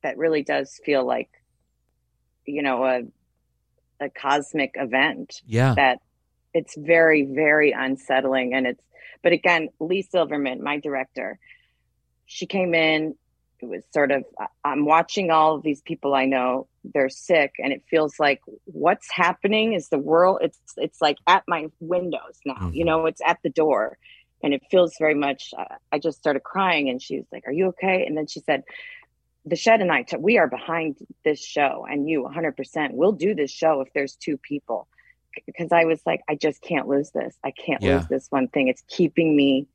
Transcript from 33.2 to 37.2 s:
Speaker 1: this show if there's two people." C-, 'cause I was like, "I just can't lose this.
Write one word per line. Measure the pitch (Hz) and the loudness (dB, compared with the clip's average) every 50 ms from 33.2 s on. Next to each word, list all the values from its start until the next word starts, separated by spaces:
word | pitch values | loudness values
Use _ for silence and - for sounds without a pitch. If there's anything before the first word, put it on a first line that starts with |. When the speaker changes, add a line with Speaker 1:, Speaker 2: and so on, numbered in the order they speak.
| 156 196 214 | 0 -2 0
Speaker 1:
this | 151 147 135 | 0 -4 -4
show | - - - 160 156 139 | -4 0 2 2 2 2
if | 131 - _ | -2 -4 _
there's | 151 139 135 - | -4 -4 -4 -6
two | _ - - 151 131 | _ -6 -6 -6 -6
people." | _ - 143 143 _ _ 117 - - _ _ _ _ _ _ _ _ _ - | _ -8 -8 -8 _ _ -8 -8 -8 _ _ _ _ _ _ _ _ _ -20
C-, | - _ - - - | -18 _ -18 -10 -10
'cause | 170 156 170 | -4 2 4
I | 170 165 | 4 4
was | 165 160 151 _ | 4 2 -2 _
like, | 170 165 - - - | -4 -4 -4 -2 -6
"I | 151 | -6
just | 143 - 156 143 _ - | -2 -2 -2 -2 _ -8
can't | - 175 147 - | -4 -4 -4 -2
lose | - 139 139 147 - | 0 0 -2 -2 -2
this. | _ - | _ -8